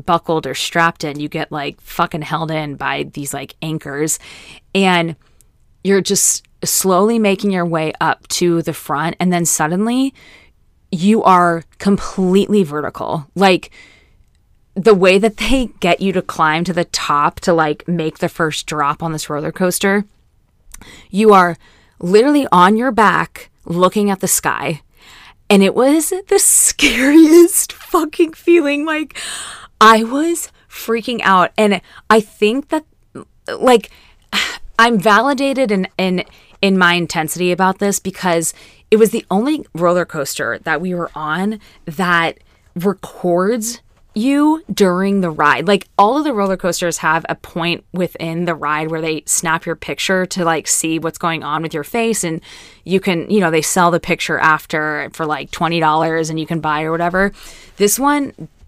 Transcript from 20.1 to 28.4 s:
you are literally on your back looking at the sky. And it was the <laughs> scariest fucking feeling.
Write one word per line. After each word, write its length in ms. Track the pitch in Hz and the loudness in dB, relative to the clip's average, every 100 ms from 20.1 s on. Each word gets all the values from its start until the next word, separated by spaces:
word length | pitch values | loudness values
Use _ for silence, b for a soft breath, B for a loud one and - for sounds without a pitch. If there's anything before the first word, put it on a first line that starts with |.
| _ _ _ _ _ _ - B B B | _ _ _ _ _ _ -20 B B B
you 220 | 185 220 | 2 6
are 240 | 196 175 165 b b b b | 6 6 0 b b b b
literally 480 | 175 208 262 294 269 | 2 4 4 2 2
on 240 | 175 180 220 | 4 6 4
your 160 | 254 | 0
back 580 | 214 202 165 160 - - _ | 2 2 2 -2 -8 -20 _
looking 460 | - 170 180 208 208 | -6 0 0 2 -2
at 100 | 190 | 0
the 80 | 180 | -2
sky. 540 | - 151 - - 156 _ B B B B B - | -2 -2 -4 -4 -8 _ B B B B B 2
And 140 | 196 | 4
it 120 | 196 | 4
was 380 | - 262 311 302 370 403 | 4 2 2 0 -4 0
the 100 | 392 | 2
<laughs> 0 | |
scariest 1300 | - - - - 285 233 262 311 311 330 339 - - | 2 2 0 0 0 2 4 8 8 8 8 4 -6
fucking 600 | - - 349 311 - 320 | -8 -4 -2 -2 0 -2
feeling. 500 | 320 | -2